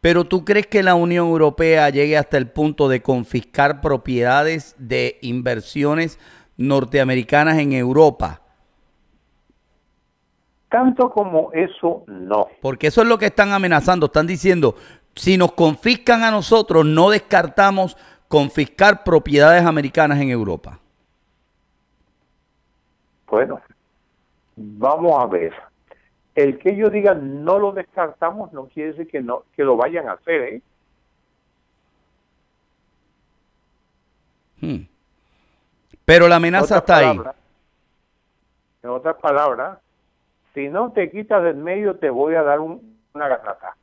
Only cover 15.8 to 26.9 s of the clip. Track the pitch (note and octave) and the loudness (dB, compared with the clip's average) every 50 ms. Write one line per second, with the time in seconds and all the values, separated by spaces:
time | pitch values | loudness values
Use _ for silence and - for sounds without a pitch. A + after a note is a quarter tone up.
15.8 | - A#3 A3+ - _ - A#3+ A3+ A#3 A3+ A3 G#3 - - A3+ A3+ G#3 - E3+ D#3+ | -2 -2 -2 -2 _ 2 2 2 2 0 0 -2 0 2 2 2 2 2 2 2
16.8 | D#3+ D3+ D#3 D#3+ E3+ G3 G#3+ G#3 - _ G#3 F#3 E3 D3+ - - G3 G3 G3 G3 | 4 4 4 4 4 4 4 0 0 _ 0 0 0 0 0 2 2 2 2 0
17.8 | F#3+ F3+ - _ - - _ _ _ _ - D3+ C#3+ C#3 - - D3 - _ - | -4 -4 -6 _ -20 -20 _ _ _ _ 0 0 0 0 -2 -4 -6 -6 _ 2
18.8 | F#3+ G#3 G3+ - - - E3 D3+ - D#3 C#3+ C#3+ D3 D#3 E3+ F3 F3 E3+ D#3 D3+ | 4 4 2 2 0 0 0 0 2 2 2 6 6 8 6 6 4 2 0 0
19.8 | C#3 C3+ - - D#3 D3+ C#3+ C#3+ C#3+ C3+ B2 A#2+ A2 G2 F2 D2 - - - - | -4 -2 0 0 0 0 0 -2 -2 -2 -2 -4 -4 -4 -6 -8 -10 -18 -20 -20
20.8 | _ _ _ _ _ _ _ _ _ _ _ _ _ _ _ _ _ _ _ _ | _ _ _ _ _ _ _ _ _ _ _ _ _ _ _ _ _ _ _ _
21.8 | _ _ _ _ _ _ _ _ _ _ _ _ _ _ _ _ _ _ _ _ | _ _ _ _ _ _ _ _ _ _ _ _ _ _ _ _ _ _ _ _
22.8 | _ _ _ _ _ _ _ _ _ _ - G#2+ C3 C#3 D3 - _ _ _ _ | _ _ _ _ _ _ _ _ _ _ -2 -2 -2 -2 -4 -14 _ _ _ _
23.8 | _ _ _ _ _ _ _ _ _ _ _ _ _ _ _ - G#2+ G#2 G#2 G#2 | _ _ _ _ _ _ _ _ _ _ _ _ _ _ _ -20 -20 -20 -12 -4
24.8 | A2 C3 D3 D#3+ E3+ F3 D#3 C#3 B2 A#2 F#2 F2 E2+ E2 - - - - _ _ | -2 -2 -2 0 0 0 2 2 0 -2 -2 -4 -4 -4 -8 -12 -20 -20 _ _
25.8 | _ _ - _ _ _ _ _ _ _ _ - C#3+ C#3 C3 C#3+ - F#3 G3+ G3 | _ _ -20 _ _ _ _ _ _ _ _ 0 0 0 0 -2 -4 -4 -2 0
26.8 | A3 G#3+ | -2 -2